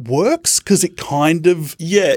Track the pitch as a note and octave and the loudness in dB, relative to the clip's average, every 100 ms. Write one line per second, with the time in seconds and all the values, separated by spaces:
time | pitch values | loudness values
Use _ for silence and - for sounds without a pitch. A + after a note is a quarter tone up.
0 | A#2 C#3 G#3+ E4 - - - G3 F3 - | -4 -2 0 0 -2 -4 0 0 0 -6
1 | - C#3+ D#3 E3 E3 F3 D3 - D#3+ G3+ | -6 0 2 2 2 0 -4 -10 -2 2
2 | E3+ | 2